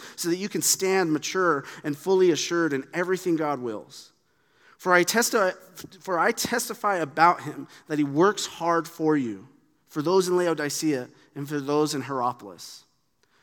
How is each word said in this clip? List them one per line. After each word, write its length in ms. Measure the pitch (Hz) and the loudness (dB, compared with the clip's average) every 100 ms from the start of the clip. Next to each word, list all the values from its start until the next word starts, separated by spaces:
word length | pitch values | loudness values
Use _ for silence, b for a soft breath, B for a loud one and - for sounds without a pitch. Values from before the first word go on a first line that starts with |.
| B - | B -8
so 140 | 170 | -4
that 80 | 180 | -2
you 100 | 202 | -2
can 140 | 175 | -2
stand 500 | - - 190 190 170 | 0 0 2 2 2
mature 540 | 151 - 190 175 143 B B | -2 -2 0 2 0 B B
and 140 | 151 143 | -8 -4
fully 340 | 185 190 185 | 0 4 4
assured 400 | 143 - 170 160 | 4 0 0 0
in 160 | 139 131 | -2 -4
everything 420 | 165 180 185 180 160 | -4 -2 -2 0 0
God 240 | 151 135 | 0 -2
wills. 540 | 120 104 - - - _ b b b b b b | -6 -8 -12 -20 -20 _ b b b b b b
For 160 | 185 | 4
I 100 | 175 | 4
testi-, 500 | 170 226 247 226 185 - - - - 190 | 6 2 2 2 2 -2 -14 -20 -20 -14
for 180 | - 170 | -4 0
I 140 | 196 | 0
testify 640 | 233 - 240 240 214 208 185 | 0 -2 -4 -4 -4 -2 -2
about 460 | 147 156 170 - | -2 6 6 6
him 260 | 147 135 135 B - | -4 -12 -14 B -4
that 80 | 151 | -2
he 80 | 143 | 0
works 400 | 143 196 202 - | 4 4 2 -6
hard 420 | - 170 165 160 | -4 0 0 -2
for 300 | - 156 151 | -2 0 2
you, 320 | 117 98 120 _ _ _ _ | 0 -8 -14 _ _ _ _
for 120 | 156 | -4
those 280 | 151 190 180 | 2 2 2
in 80 | 180 | 2
Laodicea 720 | 175 156 143 - 156 131 123 b b 139 | 2 0 -4 -2 -2 -2 -6 b b -12
and 140 | 143 | -8
for 100 | 147 | -6
those 340 | 135 147 151 | 0 0 0
in 100 | 147 | -2
Hierapolis. 800 | 127 135 123 127 101 85 - - _ _ _ _ b b | -6 -4 -4 -4 -14 -18 -18 -20 _ _ _ _ b b